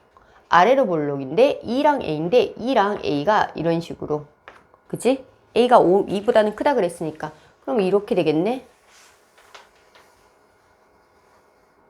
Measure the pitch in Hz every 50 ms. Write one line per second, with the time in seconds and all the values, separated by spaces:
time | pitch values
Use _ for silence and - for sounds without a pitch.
0 | _ _ _ _ _ _ _ _ _ _ - 170 180 214 262 277 254 202 175 156
1 | 147 147 143 139 135 131 147 190 247 285 - - - 180 226 262 294 302 285 262
2 | - - 156 151 160 175 175 247 - - - - - 240 - 226 196 202 208 -
3 | - - 147 143 143 196 214 202 - - - - 156 170 165 165 165 - - -
4 | 151 - 151 151 147 - _ _ _ - - - _ _ _ _ _ _ - -
5 | - 226 269 269 - - _ _ _ _ _ - 240 247 247 208 156 170 180 202
6 | 233 - - 202 196 247 233 220 214 214 208 - 294 294 285 247 190 175 170 -
7 | 175 156 151 - - 156 - - - _ _ _ _ - 269 233 190 185 185 202
8 | 202 - 233 185 160 156 147 156 170 214 247 269 - - _ _ _ _ _ -
9 | - - _ _ _ _ _ _ _ _ - - - _ _ _ _ _ _ -
10 | _ _ _ _ _ _ _ _ _ _ _ _ _ _ _ _ _ _ _ _
11 | _ _ _ _ _ _ _ _ _ _ _ _ _ _ _ _ _ _